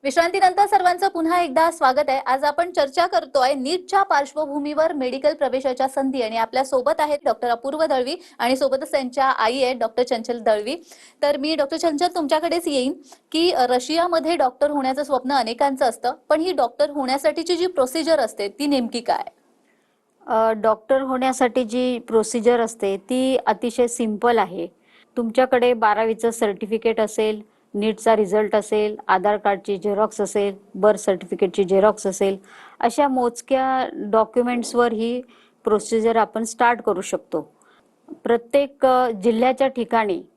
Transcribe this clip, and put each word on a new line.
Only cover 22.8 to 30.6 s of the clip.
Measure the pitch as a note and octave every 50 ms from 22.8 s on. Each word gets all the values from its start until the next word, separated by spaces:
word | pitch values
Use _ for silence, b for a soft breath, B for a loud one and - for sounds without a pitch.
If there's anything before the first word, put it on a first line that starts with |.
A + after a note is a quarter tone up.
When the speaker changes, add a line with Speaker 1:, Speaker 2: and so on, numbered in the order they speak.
| - G3 G3
Speaker 2:
ती | G3 - - B3 B3+ C4 C4 C4 A#3+ -
अतिशय | - G#3+ G#3+ - A#3+ A3 - B3
सिंपल | A#3 - - A#3+ A3 G#3+ G3 A3+ A#3+ A#3+ A3+
आहे. | G3 F3 F3 F#3+ E3+ E3+ _ b b b b b b b _
तुमच्याकडे | - A#3+ A3+ A3 - B3+ B3+ C4 B3 A#3 B3 B3
बारावीचं | A3+ A3+ G#3+ G#3 G#3 A3+ A3+ A3+ A3 A#3 A#3
सर्टिफिकेट | A3+ - A#3+ G#3 G3+ - - F#3+ A3 A3 - A3+ A3+ A#3
असेल, | A3 G#3 - - G#3+ G#3+ G#3+ G#3+ G#3 _ _ _ _ _ _
नीटचा | G3+ G3+ A3 G#3+ G#3+ - A#3+ A3+
रिझल्ट | G#3+ G#3+ F#3 F#3+ G#3+ G#3+ G3+ -
असेल, | G#3+ G3+ - A3 G#3+ G#3 G#3+ G#3+ G#3+ - -
आधार | F#3+ F#3 F3+ G#3 G#3
कार्डची | G#3 G#3 G#3 G3+ F#3+ G3 - G3+
झेरॉक्स | F#3 D#3+ G#3 G3+ G3 G#3+ G#3+ G#3+ -
असेल, | G#3 F#3 - G#3+ G3+ G3+ G3 G3